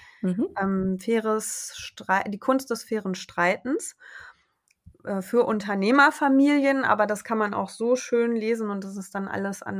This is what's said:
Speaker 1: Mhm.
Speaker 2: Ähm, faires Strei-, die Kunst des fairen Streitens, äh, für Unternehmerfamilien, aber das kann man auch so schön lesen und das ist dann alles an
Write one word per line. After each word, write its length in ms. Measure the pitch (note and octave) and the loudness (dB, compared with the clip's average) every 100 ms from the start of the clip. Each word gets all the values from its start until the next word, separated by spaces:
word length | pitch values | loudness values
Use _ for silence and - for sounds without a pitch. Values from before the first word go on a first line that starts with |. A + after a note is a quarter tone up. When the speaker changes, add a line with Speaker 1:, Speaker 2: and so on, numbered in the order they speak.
| - - | -20 -6
Speaker 1:
Mhm. 360 | F#3 F3+ F#4 G#3 | -4 -2 -2 -2
Speaker 2:
Ähm, 400 | G3 F#3+ F#3+ F#3 | -2 0 0 -2
faires 760 | - A3+ A3 G#3+ - - - - | 0 0 0 -2 -2 -8 -10 -12
Strei-, 480 | - - - F#3+ | -16 -12 -2 -2
die 160 | G#3 G3+ | -2 -4
Kunst 300 | - C4 C4 | 0 0 -2
des 120 | A3+ | -8
fairen 320 | - A3 G3 F#3 | -4 -4 -4 -6
Streitens, 800 | - - F3 G#3 B3 F4 - - - - - - _ _ _ _ - - | -6 0 2 2 -2 -4 -6 -14 -20 -20 -20 -20 _ _ _ _ -20 -14
äh, 180 | - G3 | -6 -6
für 220 | F#3 A#3+ A#3+ | 0 2 2
Unternehmerfamilien, 1400 | G#3+ G3+ G3+ G3+ C#4 C#4+ D4+ C#4+ C4+ C#4+ D4 C#4 C4+ B3+ | 0 -2 0 4 6 6 4 4 6 6 6 4 2 2
aber 200 | G#3 G#3 | 2 2
das 160 | G#3 | -2
kann 140 | - A3 | -2 -2
man 160 | G#3 | 0
auch 160 | G3+ F#3+ | -2 -6
so 260 | - A#3 B3 | -4 0 0
schön 400 | - A#3 A#3 A#3 | 0 0 2 0
lesen 340 | A3 A#3 G#3+ | -2 -2 -2
und 140 | G3+ | -6
das 140 | G3 G3 | -8 -10
ist 180 | F#3 G3 | -10 -8
dann 120 | G3 | -6
alles 340 | G3+ G3 G3 | -6 -6 -8
an 120 | - | -8